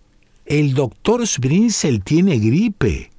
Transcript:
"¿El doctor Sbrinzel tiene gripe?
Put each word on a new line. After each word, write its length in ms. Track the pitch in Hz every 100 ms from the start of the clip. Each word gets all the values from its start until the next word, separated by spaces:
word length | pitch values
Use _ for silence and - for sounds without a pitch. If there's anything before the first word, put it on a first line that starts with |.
| _ _ _ _ -
"¿El 280 | 147 147
doctor 520 | 135 131 - - 240 233
Sbrinzel 760 | - 127 170 233 196 156 113
tiene 360 | 95 156 190 123
gripe? 720 | 110 147 226 - 113 71 -